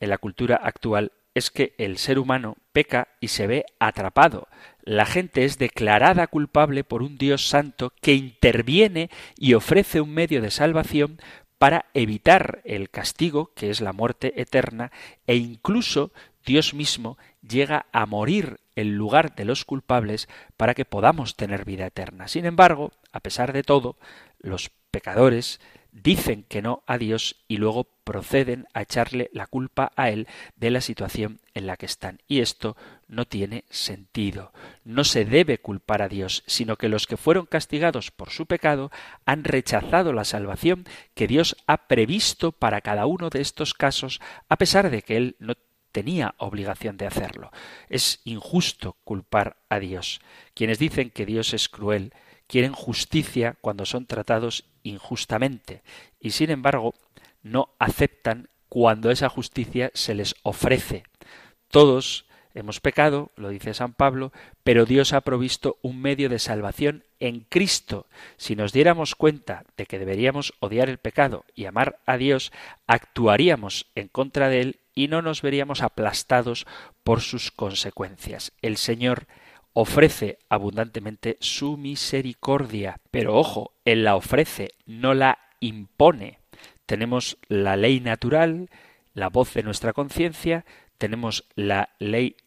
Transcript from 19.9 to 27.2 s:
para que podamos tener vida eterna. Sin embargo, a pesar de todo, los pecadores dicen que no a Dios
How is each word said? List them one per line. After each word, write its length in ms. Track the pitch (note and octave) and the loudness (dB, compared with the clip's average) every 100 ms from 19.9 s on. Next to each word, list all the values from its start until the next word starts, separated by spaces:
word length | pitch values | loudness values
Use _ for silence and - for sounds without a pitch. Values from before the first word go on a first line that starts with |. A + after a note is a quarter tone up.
| B2 G#2+ G#2+ - - - _ | 0 0 -6 -8 -16 -20 _
para 160 | A2+ | -2
que 100 | B2+ | 0
podamos 500 | C3 G2+ A2+ D#3+ A#2 | -4 2 4 4 -4
tener 300 | - G#2 G2 | -6 -6 -6
vida 220 | G2+ F#2+ F#2 | -8 -8 -8
eterna. 420 | - F#2+ F#2+ F#2+ | -10 -12 -12 -8
Sin 160 | D#3+ | -4
embargo, 480 | E3+ E3+ F3+ D3 D3+ - _ | -2 8 8 8 -4 -10 _
a 100 | - | -14
pesar 340 | G2+ - B2 | -10 -4 -2
de 80 | C3+ | -2
todo, 340 | C#3 C#3+ B2 - - - - _ | 2 2 2 -8 -20 -20 -20 _
los 320 | - F#2+ - - _ | -10 -8 -8 -16 _
pecadores 680 | G2 - G2 B2+ A#2+ B2 - - _ _ | -8 -4 4 4 4 -2 -10 -18 _ _
dicen 540 | G#2 C3 F#3+ - G#2+ | -2 2 2 0 -4
que 180 | - G#2 | -6 -6
no 220 | G#2+ B2 - | -4 -6 -4
a 120 | B2 | -4
Dios 380 | A2 A2 | -2 -2